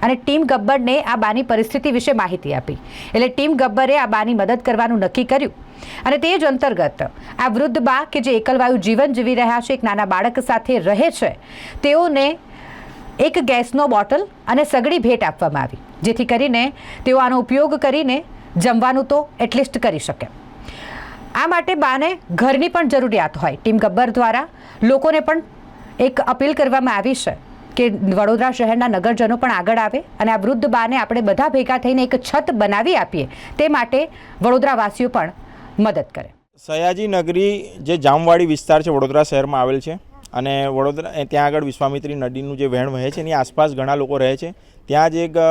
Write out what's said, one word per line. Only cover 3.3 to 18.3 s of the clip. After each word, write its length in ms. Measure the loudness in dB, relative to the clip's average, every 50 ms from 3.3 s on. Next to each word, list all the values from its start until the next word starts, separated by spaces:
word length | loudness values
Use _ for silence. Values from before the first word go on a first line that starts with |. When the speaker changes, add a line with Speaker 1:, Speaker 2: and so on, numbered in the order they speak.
| 0 -2 0 0 0
Speaker 1:
ગબ્બરે 440 | 0 0 0 2 0 2 2 2 2
આ 80 | 0
બાની 280 | 0 0 -2 0 0 0
મદદ 240 | 0 0 0 0 0 0
કરવાનું 340 | -2 0 0 0 0 0 0
નક્કી 260 | 0 0 -2 -2 0
કર્યું 280 | 0 0 0 0 -2 -6 -12 -18 -20 -20 -20 -18 -16 -16 -6 -2
અને 120 | -2 0 0
તે 200 | 0 0 0 2
જ 60 | 2
અંતર્ગત 580 | 0 0 0 0 0 0 0 -2 -2 -2 -4 -8 -8 -10 -14 -18 -14 -6 -4
આ 100 | -2 0
વૃદ્ધ 300 | 0 0 0 0 0 0
બા 280 | 2 2 2 0 -2 -2 -4
કે 80 | -2
જે 160 | 0 0 0
એકલવાયું 440 | 0 2 0 2 2 2 2 2 2
જીવન 320 | 0 0 2 2 2 2 2
જીવી 220 | 0 0 0 0
રહ્યા 260 | 2 2 2 0 0
છે, 140 | 0 -2 -2
એક 100 | -2 0
નાના 200 | -2 0 0 0
બાળક 360 | 0 0 0 0 0 0 -2
સાથે 380 | 0 0 -2 0 0 0 0 0
રહે 320 | 2 2 2 4 2 2
છે, 280 | 0 0 -2 -4 -4 -6 -12 -20 -20 -18 -18 -16 -8 -2 0
તેઓને 560 | 2 4 4 4 2 2 2 2 0 0 -4 -10 -18 -20 -20 -20 -18 -18 -18 -18 -20 -20 -18 -18 -14 -2 0
એક 180 | 0 2 2 0
ગેસનો 480 | 0 2 2 0 0 0 0 0 2
બોટલ 420 | 2 2 2 2 2 0 0 0 -4 -10 -10 -4 0
અને 160 | 2 2 2
સગડી 340 | 2 2 0 2 2 0 2
ભેટ 260 | 2 2 2 2 0
આપવામાં 380 | -2 -2 -2 -2 -2 0 -2 -4
આવી, 160 | -4 -8 -12 -18 -20 -12 -4 -2
જેથી 220 | -2 0 0 0
કરીને 480 | 0 0 0 2 2 2 0 0 -2 -4 -8 -16 -18 -18 -4 0
તેઓ 120 | 2 4 4
આનો 200 | 4 4 2 0
ઉપયોગ 360 | 0 2 2 2 2 2 2
કરીને 500 | 0 0 0 2 0 0 0 -2 -2 -4 -8